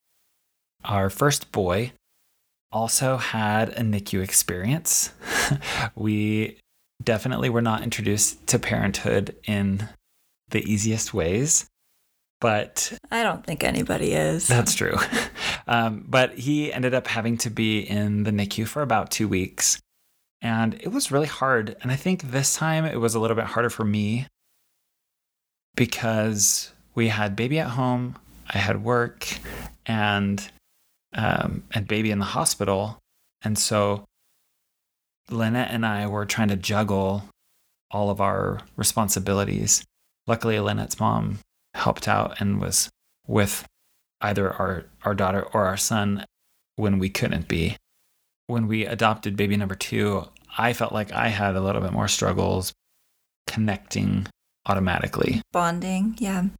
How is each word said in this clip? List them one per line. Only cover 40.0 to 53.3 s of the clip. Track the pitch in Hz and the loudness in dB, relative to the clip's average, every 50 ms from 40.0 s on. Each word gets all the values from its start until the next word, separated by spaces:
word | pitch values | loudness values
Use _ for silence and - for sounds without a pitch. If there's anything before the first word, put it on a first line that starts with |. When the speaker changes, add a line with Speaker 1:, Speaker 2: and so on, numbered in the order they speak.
| _ _ _ _ _ | _ _ _ _ _
Speaker 1:
Luckily, | - 117 113 - 113 110 107 | -2 -2 0 0 0 0 2
Lynette's | 101 104 104 104 - - - - | 2 0 0 -2 -2 -4 -4 0
mom | 110 110 110 110 110 104 101 101 - _ _ _ _ _ - | 0 2 2 2 0 -2 -4 -6 -10 _ _ _ _ _ -6
helped | - - - 113 - - - | -2 0 0 0 2 0 0
out | 104 104 104 - - - | 2 2 2 0 -2 -2
and | 101 101 101 101 | -2 0 0 0
was | 95 92 95 - - - - _ _ _ _ _ _ - | 0 0 0 0 0 -2 -4 _ _ _ _ _ _ 0
with | 110 110 101 98 - - - - _ _ _ _ _ _ _ _ _ - | 2 2 2 2 0 -4 -8 -12 _ _ _ _ _ _ _ _ _ -6
either | - 104 101 104 98 92 | -4 -2 0 0 0 0
our, | - - 98 95 95 85 - - - - - | 0 -2 -2 -2 -2 -4 -8 -12 -12 -6 -4
our | 104 104 | -2 0
daughter | 98 98 92 95 98 - - - | 0 0 0 0 0 -2 -2 0
or | 110 101 | 0 2
our | 92 95 98 | 2 0 -2
son | - - 117 107 101 101 101 101 - - _ _ _ _ _ _ _ _ _ | -2 0 0 0 0 0 -2 -4 -6 -10 _ _ _ _ _ _ _ _ _
when | - 107 104 98 95 | -2 0 2 2 2
we | 92 95 | 2 0
couldn't | - - 120 - - 85 82 - | 0 -2 -2 -2 -2 -2 -2 -2
be. | - 82 82 82 - - _ _ _ _ _ _ _ _ _ _ _ _ _ - | 0 0 0 0 -2 -4 _ _ _ _ _ _ _ _ _ _ _ _ _ -4
When | 120 117 113 104 | -2 -2 0 0
we | 110 110 107 | 0 0 -2
adopted | - 113 101 117 107 110 - - 107 98 101 | -2 0 2 2 2 2 2 -2 -2 0 0
baby | 104 98 104 | 2 2 2
number | 101 101 92 95 | 0 0 -2 -4
two, | - - - 120 110 104 104 101 92 85 - - - _ - - - | -6 -6 -2 0 0 2 2 0 0 -4 -6 -12 -20 _ -10 -2 0
I | 113 120 120 | 0 2 2
felt | - 117 - | 0 -2 -2
like | - 107 107 104 - | -2 -2 -4 -2 -2
I | 113 117 117 | 0 0 0
had | 110 101 104 101 92 | 2 2 0 0 2
a | 95 | 2
little | 95 95 101 110 | 0 0 0 0
bit | 95 92 98 | 0 -2 0
more | 107 104 101 | 0 0 0
struggles | - - 107 98 95 95 92 92 95 95 92 - - _ _ _ _ _ _ _ _ _ _ _ | 0 0 0 0 2 2 2 2 2 0 -2 -4 -8 _ _ _ _ _ _ _ _ _ _ _